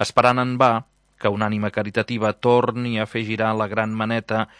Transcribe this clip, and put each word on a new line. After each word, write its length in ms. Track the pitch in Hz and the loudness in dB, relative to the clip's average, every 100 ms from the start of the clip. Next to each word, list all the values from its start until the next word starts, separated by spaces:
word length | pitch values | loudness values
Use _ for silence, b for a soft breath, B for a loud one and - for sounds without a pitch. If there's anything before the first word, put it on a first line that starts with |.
| - | -2
Esperant 320 | - 120 127 | 2 4 4
en 160 | 127 123 | 0 2
va 100 | 131 113 - _ _ _ | 2 2 -4 _ _ _
que 120 | 107 | -2
una 180 | 101 107 | 0 -2
ànima 200 | 107 104 107 | -2 -2 -2
caritativa 560 | 104 107 104 117 107 104 123 | -2 -2 -2 -2 -2 0 2
torni 480 | 120 120 117 123 110 | 4 2 -2 -4 -4
a 100 | 110 | -4
fer 140 | 113 110 | -4 -4
girar 240 | 110 110 110 | -2 -2 0
la 80 | 104 | -2
gran 240 | 107 110 | -2 -2
maneta 560 | 110 110 117 - 110 110 B | -2 -2 -4 -2 -4 -4 B